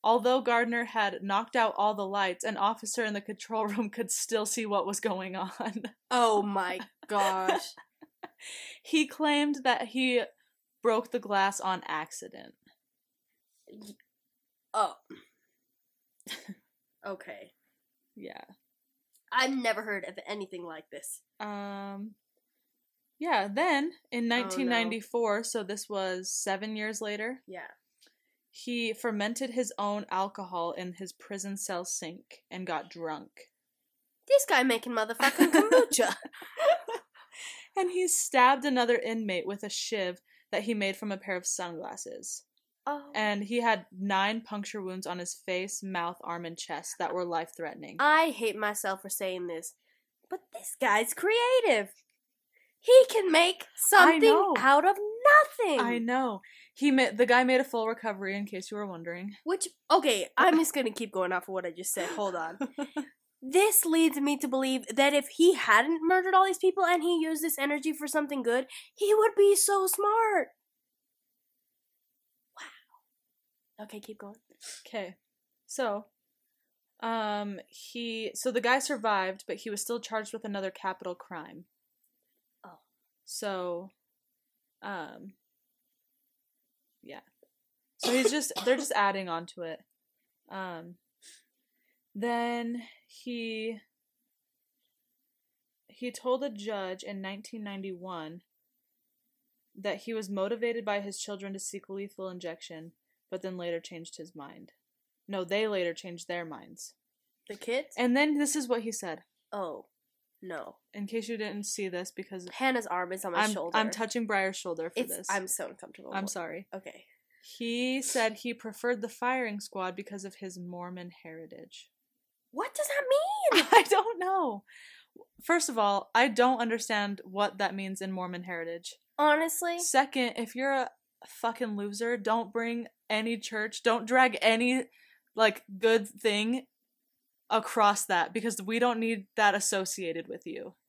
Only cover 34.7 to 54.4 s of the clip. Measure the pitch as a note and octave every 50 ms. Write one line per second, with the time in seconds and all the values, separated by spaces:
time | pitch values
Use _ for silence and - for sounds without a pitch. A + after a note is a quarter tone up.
34.7 | B3 A3+ - B3 A#3+ A3+ A3 G#3+ A#3 - C4+ C#4 C4+ - C#4+ E4+ D4+ D#4+ G#4 A4
35.7 | A#4+ B4+ A#4+ A#4 - - A#3 F3+ E3+ - - - - - - - - - - C#5
36.7 | E5+ E5+ - - A4+ A#4+ - _ _ - - _ - - - - - - - -
37.7 | _ G4 F#4+ F4+ F4+ F4+ F#4 E4+ - - - - - C4 B3 B3+ C#4 C4 B3+ D4
38.7 | C4 B3 A#3+ A#3 A#3+ A3+ - A3 A3+ A3+ A3 G3+ F#3 F3 - F#3 G3+ G3+ - G#3
39.7 | - - - - - G#3 F#3+ F3+ F3+ F#3 _ _ _ _ _ _ - - G#3 G#3+
40.7 | A#3 G#3 G3 G3 F#3+ F#3+ - G#3 G3 F#3+ - - F#3+ F3+ F3+ - - - F3+ F3
41.7 | E3+ D#3 F3 - - - - - - - - - - - _ _ _ _ _ _
42.7 | _ _ _ C#4 D4 D4 C#4+ C#4+ C#4+ G#3+ G#3+ G#3 G#3 G3+ G#3 G3+ A#3 A#3+ A#3 A3+
43.7 | A3 G3 - _ - F#3 F#3+ G3+ G3 F#3+ G3 G3+ A3 A3+ A3+ - G#3+ G#3 G3+ -
44.7 | - G#3+ F#3+ F#3 F#3 F#3 F#3+ - F3+ F3+ F3 F3+ - - - - F#3 F3+ F#3 F#3+
45.7 | - - - F#3+ F#3+ F3 E3+ E3+ F3+ - - - E3+ F3 F3 E3 E3+ - - -
46.7 | E3+ D3 F3 - - - F3+ - - F3+ F3+ F3 E3+ E3 E3 E3+ - - E3+ D3+
47.7 | - - D3 C#3+ - D#3+ C#4 D4 D4+ D#4 E4 E4 C4+ - A#3 A3 F#3+ G#3 G#3+ G#3
48.7 | G#3 - - G3+ F#3+ F#3+ - G3+ - - G3+ F#3 F#3 F#3 F3+ F3 E3+ E3 E3+ -
49.7 | - _ _ _ _ _ _ _ _ _ _ _ - F#4 _ _ _ A3+ - -
50.7 | - - C4 A#3 G3+ G#3+ A3+ A#3 - - - G4 A4 A#4 A#4+ B4 B4+ B4+ A#4 G4+
51.7 | C4 G#3+ G3+ G3 - _ _ _ _ _ _ _ _ _ _ _ _ _ _ _
52.7 | _ _ _ - B4 C5 B4+ B4+ - A4+ G4 F#4 D#4 D#4 E4+ F4+ F#4 - - -
53.7 | _ - - - G4+ G4+ F4+ F4+ E4 D#4+ C#4+ A4+ G#4+ G#4+